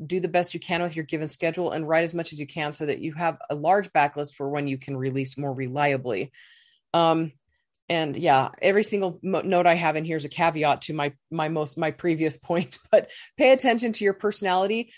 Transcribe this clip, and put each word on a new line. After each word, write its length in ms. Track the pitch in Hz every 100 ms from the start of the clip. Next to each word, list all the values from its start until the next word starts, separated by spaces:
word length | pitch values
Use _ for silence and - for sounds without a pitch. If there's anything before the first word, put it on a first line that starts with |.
do 160 | 151 185
the 80 | 175
best 240 | 175 180
you 80 | 170
can 220 | - 170
with 140 | 175 160
your 80 | 147
given 220 | 160 156
schedule 420 | - 165 165 175
and 180 | 151 156
write 160 | 160
as 100 | 165
much 200 | 170 160
as 60 | 147
you 60 | 147
can 260 | 165 151
so 120 | 156
that 160 | 151 123
you 140 | 160
have 240 | 151 170 160 -
a 60 |
large 360 | 147 156 202 185
backlist 420 | 160 147 147 143
for 160 | - 139
when 160 | 147 143
you 100 | 135
can 220 | 131 135
release 400 | 135 135 135 -
more 140 | 143
reliably. 800 | 131 127 131 147 135 123 98 135 - - - _ _ _
Um, 380 | 165 165 160 160 - _ _ _ _ -
and 260 | 170 160 -
yeah, 340 | 165 135 131 -
every 240 | 190 196
single 340 | 208 202 190 180
mo-, 200 | 190 175
note 240 | 185 180 175
I 80 |
have 220 | 170 165 156
in 80 |
here 120 | 160 160
is 80 |
a 60 | 143
caveat 520 | - 165 156 151 143
to 120 | -
my, 200 | 156 143 - _
my 180 | 165 156
most, 300 | 165 151 -
my 120 | 160
previous 460 | 151 175 160 156 151
<laughs> 100 | -
point, 280 | 175 147 - _
but 200 | 214 - - - -
pay 160 | 262
attention 400 | 262 262 233 233
to 120 | 220
your 100 | 202
personality. 800 | 196 208 208 190 185 196 226 233